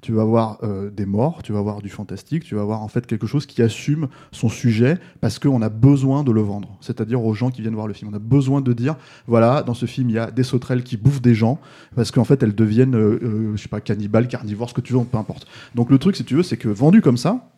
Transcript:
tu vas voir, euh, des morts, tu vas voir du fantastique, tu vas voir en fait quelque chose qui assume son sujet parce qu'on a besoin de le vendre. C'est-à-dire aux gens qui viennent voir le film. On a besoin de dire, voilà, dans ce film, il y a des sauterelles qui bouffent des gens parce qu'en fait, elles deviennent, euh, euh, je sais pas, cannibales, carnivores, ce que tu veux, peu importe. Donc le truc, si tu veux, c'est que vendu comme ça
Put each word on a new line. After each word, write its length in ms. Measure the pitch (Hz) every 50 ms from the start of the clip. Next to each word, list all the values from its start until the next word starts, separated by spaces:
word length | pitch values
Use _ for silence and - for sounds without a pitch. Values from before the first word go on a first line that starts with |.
| _
tu 100 | - 117
vas 100 | 110 110
voir, 360 | 110 113 117 113 110 107 - -
euh, 260 | 107 101 95 98 101
des 160 | 104 101 101
morts, 380 | 95 98 101 123 151 165 - -
tu 100 | - 107
vas 80 | 104
voir 220 | 101 104 104 104 101
du 60 | 98
fantastique, 560 | - - 104 - 90 92 - _ 147 170 -
tu 100 | - 104
vas 80 | 104 104
voir 180 | 104 110 110
en 60 | 107
fait 220 | 107 - 123 123 -
quelque 180 | 120 107 -
chose 180 | 107 - 147 143
qui 140 | - - -
assume 460 | 117 113 107 - - - 147 156 156 131 - - - _
son 180 | - - - 117
sujet 500 | - - - 123 113 107 120 131 165 180 - - _ _
parce 200 | - 113 107 -
qu'on 220 | - 143 135 120 110
a 60 | 110
besoin 540 | 107 110 117 139 143 139 131 135 135 143 151
de 80 | 131
le 100 | 110 110 107
vendre. 360 | 101 101 101 98 - 101 -
C'est-à-dire 440 | - - 120 - 113 107 120 127 113
aux 100 | 110 110
gens 160 | 104 123 127
qui 100 | 127 123
viennent 140 | 107 110 110
voir 140 | 107 107 110
le 40 | 101
film. 200 | - - 107 104
On 40 |
a 40 | 104
besoin 400 | 107 113 123 143 135 127 135 143
de 120 | 135 123 123
dire, 220 | 117 120 139 160 156 - - - - _
voilà, 380 | - 117 113 113 117 131 151 -
dans 100 | - 117
ce 120 | - 123
film, 240 | 117 - - 131 123
il 40 | 110
y 40 | 113
a 100 | 117 104
des 140 | 113 120 131
sauterelles 400 | 127 - 123 - - 127 127 123
qui 120 | - -
bouffent 260 | 107 104 131 143 135 120
des 120 | 120 120
gens 240 | 107 113 113 135 - - - - - - _ -
parce 160 | - 113 - -
qu'en 120 | 139 113
fait, 160 | - 147 135 131
elles 100 | 110 101
deviennent, 400 | 101 113 107 107 117 131 135 127
euh, 240 | 113 110 104 110 -
euh, 320 | - 120 107 107 110 107 107
je 60 | 104 -
sais 60 | -
pas, 120 | - 107
cannibales, 480 | - - 107 98 107 101 104 113 120 123
carnivores, 400 | - 123 - 107 104 101 120 120
ce 60 | -
que 60 | -
tu 120 | 123 - 120
veux, 100 | 127 120
peu 160 | 120 - 113
importe. 300 | 107 - - - - _ - - - - _
Donc 160 | 117 117 120
le 80 | 135 135
truc, 160 | - 185 190
si 80 | - 127
tu 140 | - 120
veux, 80 | 147 180
c'est 120 | - 120
que 120 | - - 117
vendu 320 | 104 95 127 156 185 226
comme 160 | - - 123
ça 340 | 120 - 156 220 254 - _ _